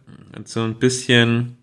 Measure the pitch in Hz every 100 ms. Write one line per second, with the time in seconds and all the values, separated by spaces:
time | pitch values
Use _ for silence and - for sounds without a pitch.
0 | _ - - 107 - 113 113 113 127 127
1 | - 120 117 117 120 -